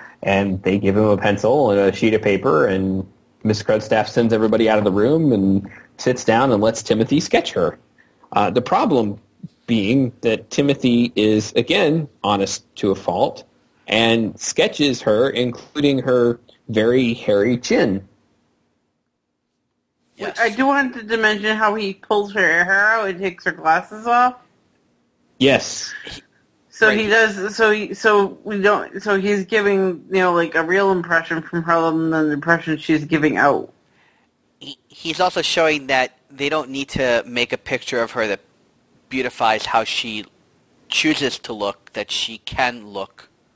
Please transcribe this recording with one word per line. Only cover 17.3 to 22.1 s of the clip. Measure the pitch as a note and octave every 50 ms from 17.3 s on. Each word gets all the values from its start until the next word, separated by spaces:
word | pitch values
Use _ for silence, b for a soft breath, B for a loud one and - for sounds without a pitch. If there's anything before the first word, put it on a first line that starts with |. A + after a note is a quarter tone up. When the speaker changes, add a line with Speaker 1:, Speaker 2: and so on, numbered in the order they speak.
| G#2 G2+ G2+ A#2 B2 A#2+
Speaker 1:
chin. | - - A3+ B3 F3 A#2 F#2+ G2 F#2+ - _ _ _ _ _ _ _ _ _ _ _ _ _ _ _ _ _ _ _ _ _ _ _ _ _ _ _ _ _ _ _ _ _ _ _ _ _ _ _ _ _
Speaker 2:
Yes. | - F#3+ - - -
Speaker 3:
I | A3+ A3+
do | G#3 A3 C4+
want | C#4 C#4 C#4 C4+ B3+ A#3+ B3 A3 G#3
to | A3+ A3+
mention | A3 G#3+ G#3+ G3+ G3+ G#3+ A3
how | G#3+ A3 G#3+ G3+
he | A3 G#3+ G3 G3
pulls | - - -